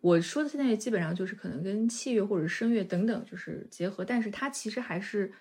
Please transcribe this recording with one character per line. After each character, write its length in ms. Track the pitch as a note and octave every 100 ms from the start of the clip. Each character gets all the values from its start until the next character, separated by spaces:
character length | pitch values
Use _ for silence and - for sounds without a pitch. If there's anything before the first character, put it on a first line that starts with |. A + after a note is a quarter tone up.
我 180 | F3 E3+
说 220 | E3+ C#4+
的 60 | D4
现 100 | C#4+
代 60 | C4
乐 80 | G#3+
基 120 | B3
本 120 | G3
上 140 | D#3+ F3+
就 100 | F#3+
是 100 | -
可 120 | F3+
能 140 | C#3+
跟 240 | F#3+ G#3+ A3+
器 260 | - C4+
乐 100 | A3
或 160 | G3+ F#3
者 80 | D#3+
声 240 | - A#3
乐 120 | A3+
等 220 | F#3 F3+ A3
等 200 | G#3+ -
就 100 | F3+
是 300 | - E3 -
结 180 | - F#3
合， 140 | G3
但 180 | G#3 B3
是 80 | G#3+
它 200 | G#3 C#4
其 200 | - G#3+
实 100 | B3+
还 180 | A#3+ F3
是 320 | G3 G#3 F#3+ -